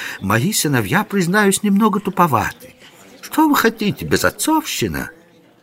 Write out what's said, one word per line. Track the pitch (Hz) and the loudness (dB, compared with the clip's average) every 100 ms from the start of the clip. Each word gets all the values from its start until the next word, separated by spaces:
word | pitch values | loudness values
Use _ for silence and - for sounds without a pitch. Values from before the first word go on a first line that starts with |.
| - - | -12 -6
мои | 95 110 151 | -2 0 0
сыновья, | 214 156 131 98 160 | 0 0 0 0 -2
признаюсь, | 214 202 170 208 196 190 | 0 -2 0 2 2 2
немного | 214 196 220 202 | 2 2 2 0
туповаты. | - 185 180 117 80 - - - - - - - - | -2 0 2 2 -2 -8 -18 -20 -20 -20 -20 -20 -4
Что | - 311 | 0 2
вы | 277 | 4
хотите, | 233 226 208 - 165 | 2 0 -2 -4 -2
безотцовщина?» | - 87 - - 311 - - 107 71 64 - _ _ _ _ | 0 0 -2 0 0 -2 -4 -4 -4 -8 -14 _ _ _ _